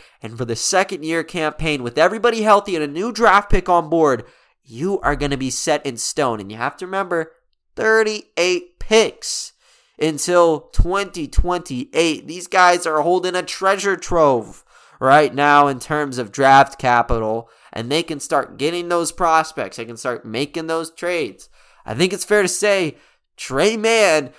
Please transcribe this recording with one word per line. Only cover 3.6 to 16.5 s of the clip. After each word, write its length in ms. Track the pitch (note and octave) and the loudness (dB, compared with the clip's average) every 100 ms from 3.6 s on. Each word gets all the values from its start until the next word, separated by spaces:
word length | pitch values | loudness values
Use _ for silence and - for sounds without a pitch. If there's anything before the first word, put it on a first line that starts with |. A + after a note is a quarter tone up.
| F3+ | 4
on 220 | F3 D#3 | 2 2
board, 340 | E3 D3+ A#2+ G2+ _ _ _ | 2 4 2 -4 _ _ _
you 380 | _ A2+ F3 G3 | _ -8 -4 -2
are 160 | D3+ C#3+ | -2 -2
gonna 180 | D3 C#3 | -4 -4
be 140 | C3 | -4
set 360 | - - B2+ C#3 | -6 -2 -2 -2
in 120 | A#2 | -8
stone. 420 | - - C#3 A2 | -8 -2 -2 -2
And 100 | G2 | -8
you 80 | G#2+ | -8
have 200 | B2+ - | -8 -8
to 80 | F#3 | -8
remember, 480 | F#3+ F#3+ F3 D#3+ _ _ _ _ - | -6 -4 -4 -6 _ _ _ _ -4
thirty-eight 1040 | A3 A3 G#3+ G#3+ - - F3+ F3+ F3+ _ | 2 2 2 -4 -10 -2 0 0 -4 _
picks 720 | - A3 F#3+ - - - - _ _ _ _ _ | 2 2 2 -2 -10 -10 -10 _ _ _ _ _
until 680 | D#3 D3 - F3 E3+ D3+ - | -4 -2 2 4 4 2 -2
twenty 560 | - E3+ F#3+ G3 F3 C#3+ | 2 2 2 -4 -8 -4
twenty-eight. 1000 | - F3 F3+ F3 B2+ B2+ D#3 E3 C#3 C#3+ | -2 -2 -4 -6 -8 -4 0 0 0 -8
These 180 | F3 F3 | -16 -2
guys 400 | F#3+ F3+ F3+ E3+ | 4 4 4 0
are 140 | D#3 | 0
holding 340 | D#3 F3+ F3+ F3+ | 2 0 0 -4
a 80 | |
treasure 540 | E3 - G3 G3 G3 F#3 | -6 -4 -2 0 -2 -4
trove 680 | - E3+ D3+ B2 G#2+ - _ _ _ _ | -2 2 4 2 -2 -16 _ _ _ _
right 320 | C3 C#3+ D3 | 4 4 4
now 340 | C3+ D3 C#3+ C#3+ | 2 4 6 4
in 120 | C3 | 0
terms 380 | - D3+ D3 B2+ | -4 -4 -4 -6
of 120 | A2 | -8
draft 480 | A#2 C3+ | 0 6